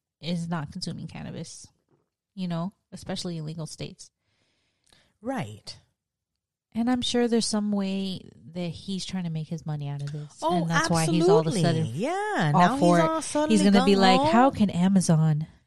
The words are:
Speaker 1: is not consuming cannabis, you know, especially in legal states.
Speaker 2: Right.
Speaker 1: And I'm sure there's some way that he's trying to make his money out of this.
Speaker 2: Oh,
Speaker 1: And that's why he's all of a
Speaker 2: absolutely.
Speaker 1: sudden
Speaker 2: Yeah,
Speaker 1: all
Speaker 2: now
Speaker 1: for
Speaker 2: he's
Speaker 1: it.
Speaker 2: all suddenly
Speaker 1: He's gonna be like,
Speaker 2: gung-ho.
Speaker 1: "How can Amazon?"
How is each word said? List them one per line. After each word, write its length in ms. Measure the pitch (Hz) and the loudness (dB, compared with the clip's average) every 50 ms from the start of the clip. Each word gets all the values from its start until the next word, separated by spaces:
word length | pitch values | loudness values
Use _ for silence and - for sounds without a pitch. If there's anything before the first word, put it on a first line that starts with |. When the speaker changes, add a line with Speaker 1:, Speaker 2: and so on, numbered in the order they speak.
| _ _ _ _ | _ _ _ _
Speaker 1:
is 280 | 147 160 180 170 170 170 | -8 -6 -4 -4 -4 -4
not 220 | 175 160 147 - | -4 -6 -6 -8
consuming 380 | - 185 - 165 - - - 165 | -10 -10 -10 -10 -10 -10 -12 -12
cannabis, 580 | - - 151 - - - 165 - - - - - _ _ _ _ _ _ _ _ _ _ _ _ - | -12 -12 -14 -12 -12 -12 -14 -14 -16 -20 -20 -20 _ _ _ _ _ _ _ _ _ _ _ _ -12
you 100 | 196 185 | -10 -8
know, 260 | 175 170 165 170 202 _ _ _ _ | -6 -4 -6 -6 -8 _ _ _ _
especially 440 | - - - - 190 - - 180 170 | -20 -16 -12 -10 -10 -8 -8 -8 -8
in 80 | 160 151 | -8 -10
legal 200 | 151 165 165 156 | -10 -10 -10 -10
states. 440 | - - - 147 - 180 _ - _ _ _ _ _ _ _ _ _ _ _ _ _ _ _ _ _ _ _ _ _ _ _ | -12 -12 -14 -14 -14 -14 _ -20 _ _ _ _ _ _ _ _ _ _ _ _ _ _ _ _ _ _ _ _ _ _ _
Speaker 2:
Right. 560 | 208 240 269 226 123 104 107 - - - - - _ _ _ _ _ _ _ _ _ _ _ _ _ _ _ _ _ _ - | -10 -8 -8 -8 -8 -10 -12 -18 -18 -20 -20 -20 _ _ _ _ _ _ _ _ _ _ _ _ _ _ _ _ _ _ -6
Speaker 1:
And 160 | 220 233 247 | -4 -2 0
I'm 120 | 254 247 | 0 0
sure 260 | 240 - - 240 240 233 | -2 -2 0 0 2 2
there's 180 | 233 226 202 | 2 0 0
some 240 | - - 208 208 208 | 0 -2 -2 -2 -2
way 600 | 208 202 196 190 190 196 190 190 180 - - - - - - 131 165 | -2 -2 -2 -2 -2 -4 -4 -6 -8 -10 -12 -18 -20 -20 -20 -14 -10
that 140 | 180 175 170 | -8 -8 -6
he's 340 | 160 - - 196 196 180 - | -8 -10 -8 -8 -8 -8 -6
trying 200 | - 190 185 180 | -6 -6 -6 -6
to 60 | 170 | -4
make 160 | 160 160 156 | -6 -6 -6
his 200 | - 170 156 - | -8 -8 -10 -6
money 220 | 156 151 147 143 143 | -8 -6 -6 -6 -8
out 120 | 143 143 | -8 -8
of 80 | 143 143 | -8 -8
this. 280 | 151 147 147 - - - | -10 -10 -12 -14 -14 -6
Speaker 2:
Oh, 200 | 294 330 359 349 | -2 0 0 0
Speaker 1:
And 80 | 339 - | 0 0
that's 180 | - 294 320 330 | 0 0 0 2
why 160 | 339 330 320 | 2 2 2
he's 240 | 339 320 330 339 370 | 2 2 2 4 6
all 120 | 403 466 | 6 6
of 60 | 466 | 4
a 40 | - | 2
Speaker 2:
absolutely. 120 | - 185 160 170 165 160 160 | 0 2 2 2 2 0 -2
Speaker 1:
sudden 80 | 113 120 | -2 -4
Speaker 2:
Yeah, 560 | 160 226 302 359 392 415 427 403 285 180 147 147 | -4 -4 -4 -4 -4 -4 -4 -2 0 0 2 4
Speaker 1:
all 60 | 180 | 4
Speaker 2:
now 160 | 180 202 254 - | 4 4 4 2
Speaker 1:
for 180 | - - 175 | 4 4 4
Speaker 2:
he's 80 | 170 160 | 4 4
Speaker 1:
it. 40 | 160 | 2
Speaker 2:
all 120 | - 320 | 0 -4
suddenly 340 | - - - 294 302 262 220 | -6 -4 -2 -2 2 2 2
Speaker 1:
He's 140 | 196 190 202 | 4 4 6
gonna 140 | 202 202 - | 4 6 6
be 100 | 202 196 | 4 4
like, 220 | 196 190 190 190 175 | 6 6 6 4 4
Speaker 2:
gung-ho. 120 | 190 208 | 4 4
Speaker 1:
"How 180 | 226 240 254 277 | 4 6 4 4
can 200 | - - 214 190 | 4 2 0 0
Amazon?" 760 | - 170 180 196 202 185 170 - 165 156 160 156 151 151 160 - - _ _ | 2 2 2 4 4 4 4 4 4 4 4 2 2 0 -2 -8 -12 _ _